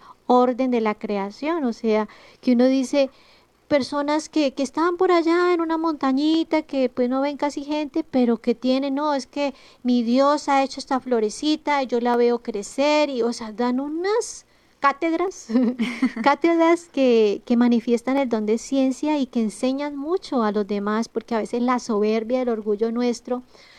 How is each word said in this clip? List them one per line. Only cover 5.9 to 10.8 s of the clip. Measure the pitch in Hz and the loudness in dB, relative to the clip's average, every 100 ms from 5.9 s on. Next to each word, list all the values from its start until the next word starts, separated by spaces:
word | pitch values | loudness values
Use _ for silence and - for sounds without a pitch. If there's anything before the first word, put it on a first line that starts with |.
| 302 269 262 302 320 320 311 | -2 0 0 2 0 0 -2
que, | 302 269 247 | -2 -2 -2
pues, | 247 247 | 0 -2
no | 262 | 0
ven | 285 285 | -2 -2
casi | 285 294 | -4 -4
gente, | 285 302 294 320 | -6 -4 -4 -4
pero | - 262 240 226 | -2 0 2 0
que | - | 0
tienen, | 233 254 262 277 | -2 0 -2 -2
"No, | 269 302 | -2 -2
es | 285 240 | -2 -4
que | 294 285 262 - _ | -6 -6 -6 -20 _
mi | 247 247 | -2 0
Dios | 233 247 277 294 285 | 2 4 4 2 2
ha | 277 | 0
hecho | 269 | 0
esta | - | -4